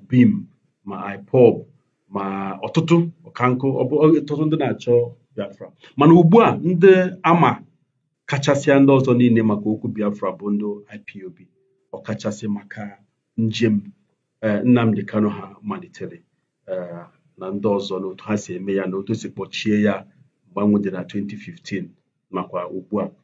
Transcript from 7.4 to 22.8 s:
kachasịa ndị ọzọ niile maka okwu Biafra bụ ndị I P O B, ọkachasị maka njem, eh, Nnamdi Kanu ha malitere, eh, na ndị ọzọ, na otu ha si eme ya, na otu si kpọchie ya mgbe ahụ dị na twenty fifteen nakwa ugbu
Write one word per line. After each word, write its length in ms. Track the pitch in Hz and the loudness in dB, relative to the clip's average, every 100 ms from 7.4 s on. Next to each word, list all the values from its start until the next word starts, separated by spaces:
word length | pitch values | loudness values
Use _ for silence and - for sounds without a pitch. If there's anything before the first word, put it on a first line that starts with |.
| 131 104 - _ _ _ _ _ - | 2 0 -12 _ _ _ _ _ -8
kachasịa 500 | 135 135 139 151 139 | -4 0 0 4 4
ndị 120 | 139 135 | 6 4
ọzọ 140 | 123 120 | 4 4
niile 240 | 123 113 | 4 4
maka 260 | 110 104 107 | 2 0 -2
okwu 180 | 107 110 | -4 -6
Biafra 420 | 104 104 101 98 | -6 -6 -4 -8
bụ 140 | 90 101 | -6 -6
ndị 140 | 104 104 104 - 107 | -4 -4 -10 -14 -20
I 20 | - | -20
P 180 | 101 92 | -18 -18
O 40 | |
B, 80 | 82 87 _ _ _ _ | -20 _ _ _ _ _
ọkachasị 540 | 95 - 107 110 104 107 | -16 -10 -8 -8 -8 -8
maka 500 | 101 - - 101 101 _ _ _ - | -8 -10 -16 -16 -18 _ _ _ -4
njem, 380 | 113 110 117 104 - - _ _ _ - | -4 0 0 0 -4 -20 _ _ _ -8
eh, 180 | 110 104 | -4 -2
Nnamdi 400 | 123 120 113 98 | 2 2 2 -2
Kanu 260 | 101 107 104 | -4 -2 -2
ha 260 | 98 95 - | -4 -14 -14
malitere, 580 | 104 92 87 - 90 85 _ _ _ _ - | -10 -10 -12 -16 -16 -16 _ _ _ _ -12
eh, 380 | 92 87 85 85 _ _ - | -10 -10 -14 -18 _ _ -14
na 140 | 95 | -10
ndị 160 | 101 107 101 | -4 -2 -2
ọzọ, 220 | 95 95 | -2 -8
na 60 | 95 | -8
otu 160 | 92 | -10
ha 140 | 101 104 | -6 -6
si 180 | - 90 | -4 -10
eme 180 | 98 | -4
ya, 120 | 98 92 | -4 -4
na 100 | 95 | -6
otu 180 | 98 110 | -6 -6
si 140 | 95 | -8
kpọchie 520 | - 95 - 110 104 | -12 -12 -8 -2 0
ya 220 | 104 98 - _ _ _ _ | 0 -2 -8 _ _ _ _
mgbe 100 | 101 | -2
ahụ 160 | 104 104 | 0 2
dị 100 | 95 | 0
na 120 | 92 | -8
twenty 320 | 87 101 - - | -10 -8 -10 -12
fifteen 480 | - 82 - 98 85 _ _ _ _ | -16 -18 -10 -10 -10 _ _ _ _
nakwa 360 | 95 90 90 87 | -10 -8 -10 -10
ugbu 320 | 92 | -12